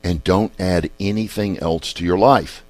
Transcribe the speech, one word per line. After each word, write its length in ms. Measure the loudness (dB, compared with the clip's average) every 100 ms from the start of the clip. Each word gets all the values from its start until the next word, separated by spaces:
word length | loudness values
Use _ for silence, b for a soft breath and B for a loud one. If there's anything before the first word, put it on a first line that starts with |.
And 200 | -2 -2
don't 300 | 2 2 2 -2
add 320 | 0 0 -2 -6
anything 600 | -4 -2 -4 -4 -4 -2
else 320 | -2 -2 -4
to 120 | -4 0
your 120 | 4
life. 460 | 4 4 0 -14